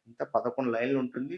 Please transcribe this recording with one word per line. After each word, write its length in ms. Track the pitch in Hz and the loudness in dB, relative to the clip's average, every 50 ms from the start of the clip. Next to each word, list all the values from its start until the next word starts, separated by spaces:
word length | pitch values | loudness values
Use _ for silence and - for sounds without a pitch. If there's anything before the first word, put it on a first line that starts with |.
| _ | _
అంత 160 | 113 117 - 147 | -16 -8 -6 -4
పదకొండు 480 | - - - 98 120 - 135 131 120 | 0 0 0 0 0 0 0 0 2
లైన్లు 280 | 113 113 123 135 139 131 | 2 2 2 2 2 2
ఉంటుంది. 360 | 127 123 - 123 135 151 175 | 0 0 -2 -4 -4 -4 -6